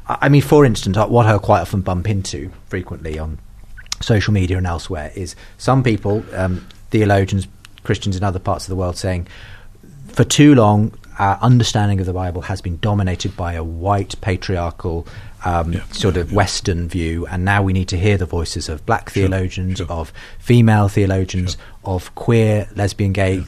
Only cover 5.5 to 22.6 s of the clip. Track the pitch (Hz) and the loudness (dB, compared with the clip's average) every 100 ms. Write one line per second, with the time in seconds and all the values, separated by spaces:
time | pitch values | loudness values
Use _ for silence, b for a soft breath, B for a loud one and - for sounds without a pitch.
5.5 | B - 135 131 107 101 104 - 90 92 | B 0 2 2 0 0 -2 -4 -4 -2
6.5 | 92 - - - 110 104 101 98 98 92 | -2 -6 -20 -2 2 4 4 2 0 -4
7.5 | - - - - 104 104 92 101 90 - | -10 -20 -16 -4 -4 -2 -2 -2 -4 -4
8.5 | 87 - 92 90 85 98 90 85 B B | -4 -4 -4 -4 -4 -4 -4 -6 B B
9.5 | B B - - - - - 117 - 147 | B B -20 -20 -20 -10 0 2 6 8
10.5 | 135 104 104 110 - - - 98 98 117 | 8 6 4 2 -4 -16 -2 0 2 4
11.5 | 123 113 113 104 98 92 90 90 87 - | 4 4 2 0 0 -2 -4 -4 -6 -6
12.5 | 92 95 82 107 104 92 87 101 - 87 | -6 -6 -4 0 0 0 -2 -4 -4 -6
13.5 | 85 82 82 95 101 - - 98 90 - | -6 -8 -6 -2 0 -2 -6 -4 -4 -2
14.5 | 92 85 - 92 82 - B B B 90 | -2 -4 -6 -6 -6 -8 B B B -2
15.5 | 87 82 85 - - 104 90 80 95 95 | -2 0 -4 -6 -2 0 0 0 0 0
16.5 | - - 85 82 90 82 82 85 90 95 | 0 -4 -2 -4 -4 -4 -4 -6 -4 0
17.5 | 101 98 95 90 87 104 98 87 87 80 | 2 2 0 -2 0 0 0 0 -4 -4
18.5 | 90 - 76 - 113 - - 98 95 92 | -6 -8 -8 -2 -2 -2 0 0 0 -2
19.5 | - 92 92 87 82 78 B B B - | -4 -4 -4 -4 -6 -8 B B B 2
20.5 | 120 113 107 101 107 95 95 92 92 90 | 6 6 6 4 2 2 2 0 -2 -4
21.5 | - - - - 92 - - - 117 110 | -6 -12 -14 -6 -6 -6 -6 2 4 4
22.5 | 107 | 2